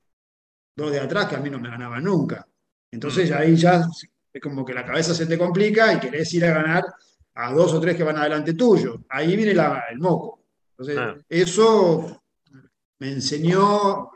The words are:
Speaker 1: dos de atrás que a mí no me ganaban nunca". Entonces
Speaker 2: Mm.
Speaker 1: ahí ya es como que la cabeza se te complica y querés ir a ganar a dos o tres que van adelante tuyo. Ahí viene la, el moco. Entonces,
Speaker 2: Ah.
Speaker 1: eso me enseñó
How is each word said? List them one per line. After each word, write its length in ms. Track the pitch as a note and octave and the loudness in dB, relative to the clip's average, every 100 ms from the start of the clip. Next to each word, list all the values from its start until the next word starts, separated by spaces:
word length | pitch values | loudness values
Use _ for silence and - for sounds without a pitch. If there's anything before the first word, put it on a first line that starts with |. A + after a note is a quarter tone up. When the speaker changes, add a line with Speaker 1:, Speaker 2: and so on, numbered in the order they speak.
| _ _ _ _ _ _ _ - | _ _ _ _ _ _ _ -10
Speaker 1:
dos 140 | D3+ | -6
de 80 | C#3+ | -4
atrás 260 | C3 F3+ F3+ | -4 -4 -4
que 100 | C#3+ | -4
a 40 | |
mí 80 | C#3+ | -8
no 80 | C#3 | -8
me 120 | A#2+ | -10
ganaban 340 | A#2+ B2 A#2+ | -12 -10 -6
nunca". 420 | F3 F3+ C3 A2 - _ _ _ _ | -2 0 -2 -6 -14 _ _ _ _
Entonces 400 | A#2 C#3 C#3+ E3+ | -10 -6 -2 0
Speaker 2:
Mm. 40 | |
Speaker 1:
ahí 220 | C#3+ D#3+ E3 | 2 4 6
ya 260 | E3+ F3+ E3+ - - _ _ | 6 4 2 -6 -18 _ _
es 100 | C#3 | -12
como 200 | D3 C3+ | -10 -8
que 100 | C3 | -8
la 100 | B2 | -8
cabeza 300 | B2 C#3 D#3+ | -6 -4 -2
se 120 | E3 E3 | -2 -2
te 120 | E3 | -2
complica 540 | F3+ F3+ G#3+ G#3+ A3 | 0 2 2 4 4
y 60 | F#3 | 2
querés 320 | B2+ D3 D#3+ | -2 -6 -4
ir 100 | E3+ | 0
a 80 | E3+ | 2
ganar 320 | D#3 D#3 E3+ F#3 - _ _ _ - | 2 2 0 -2 -10 _ _ _ -10
a 160 | A#2+ | -2
dos 200 | C#3 E3+ | 2 2
o 80 | D#3+ | 2
tres 160 | E3 E3 | 0 0
que 60 | |
van 140 | D#3 D3+ | -2 0
adelante 340 | D3+ D3+ D3+ | -2 -2 -2
tuyo. 460 | E3 B3 F#3 - - - | 0 4 4 2 -8 -10
Ahí 260 | C3 D#3 G3 | -4 -2 0
viene 180 | G#3+ | 2
la, 300 | F3+ D3+ C3+ A#2 | 2 0 -2 -8
el 80 | A#2 | -4
moco. 460 | F3+ D#3+ - - _ _ _ | -2 -2 -4 -18 _ _ _
Entonces, 260 | - C3 C#3+ | -16 -8 -6
Speaker 2:
Ah. 180 | A#2 C#3+ - | -6 -8 -6
Speaker 1:
eso 920 | E3 F3+ F#3+ A3+ A3 F3+ E3 E3 - _ _ _ C3+ _ _ _ - | -2 0 4 4 6 4 2 -2 -14 _ _ _ -20 _ _ _ -12
me 100 | C3+ | -8
enseñó 1000 | C#3 - D3 E3 F#3+ G3+ G#3 G3+ G3 - | -6 -6 -2 0 4 4 2 0 -4 -8